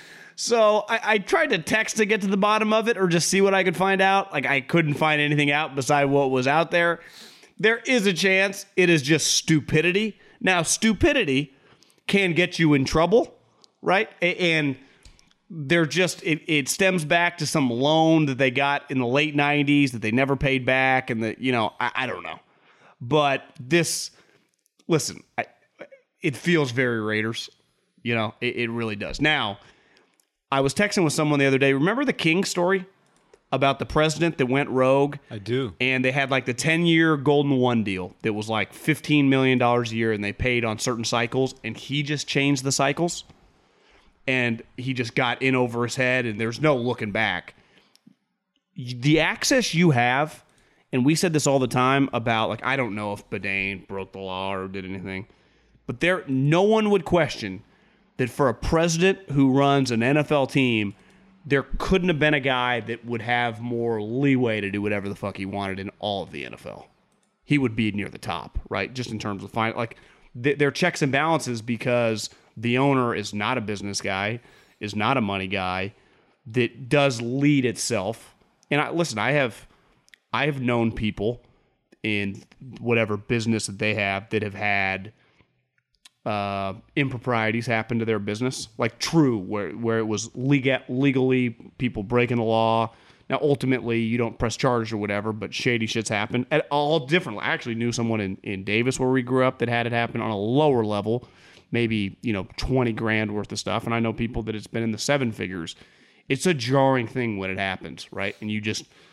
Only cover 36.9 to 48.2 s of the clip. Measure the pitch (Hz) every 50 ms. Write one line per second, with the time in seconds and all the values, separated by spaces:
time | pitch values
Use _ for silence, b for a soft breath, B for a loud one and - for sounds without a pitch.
36.9 | 165 160 165 160 156 143 127 147 143 147 143 143 135 127 123 123 120 117 104 101
37.9 | 95 92 90 95 - _ - 113 104 104 104 110 110 107 95 - - - - 160
38.9 | 147 - - - 151 147 139 135 135 131 131 131 127 123 123 120 120 120 120 110
39.9 | 113 113 113 113 110 104 104 101 101 - - 127 123 120 117 110 107 104 - 131
40.9 | 120 117 113 - 120 117 120 117 - 131 131 131 131 - - 110 107 - - -
41.9 | 135 147 143 143 151 135 - - - 139 139 143 143 131 127 139 135 - 135 139
42.9 | 143 - 170 175 - - - _ - _ _ _ _ b b b b b b b
43.9 | b b b b b _ - 135 131 127 120 117 113 113 - _ - - 123 135
44.9 | 127 123 120 117 - 147 131 120 123 - 131 135 131 127 123 120 117 120 120 117
45.9 | - 135 127 123 127 127 120 113 104 104 113 113 117 117 147 156 143 123 117 123
46.9 | 117 - 113 104 95 110 110 101 90 85 - - - b b b b b b b
47.9 | b b _ - _ _